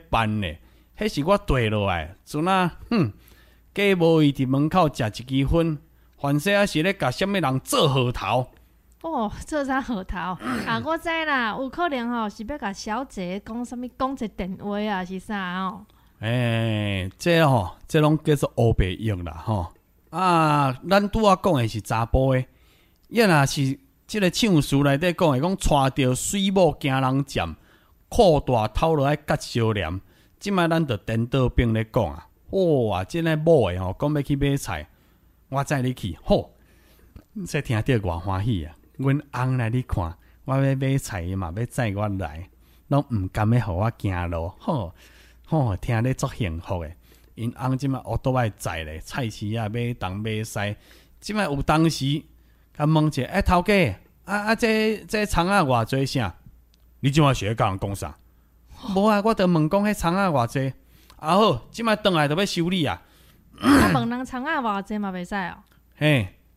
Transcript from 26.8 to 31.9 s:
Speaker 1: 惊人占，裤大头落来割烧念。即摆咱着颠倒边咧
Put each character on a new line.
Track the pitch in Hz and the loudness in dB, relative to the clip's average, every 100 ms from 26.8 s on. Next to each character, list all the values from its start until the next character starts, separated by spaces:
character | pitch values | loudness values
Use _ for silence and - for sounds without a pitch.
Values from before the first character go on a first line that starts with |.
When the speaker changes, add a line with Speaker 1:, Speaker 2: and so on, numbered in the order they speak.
Speaker 1:
惊 | 143 | -2
人 | 135 131 135 139 | 0 0 0 -2
占， | - 85 78 _ _ _ _ _ | -2 -4 -6 _ _ _ _ _
裤 | - 202 147 | 4 6 4
大 | - 120 107 | 2 0 0
头 | - 160 | 0 0
落 | 156 135 | 2 2
来 | 147 | 0
割 | - 156 | -2 -4
烧 | - 120 113 | -4 -2 0
念。 | 104 80 92 - _ _ _ | 0 -4 -6 -10 _ _ _
即 | 202 | -2
摆 | 196 170 | 0 2
咱 | 165 156 | 2 0
着 | 104 | -4
颠 | - 113 117 | -4 -2 0
倒 | 139 123 | 0 2
边 | - 120 | 2 2
咧 | 110 110 | 0 -2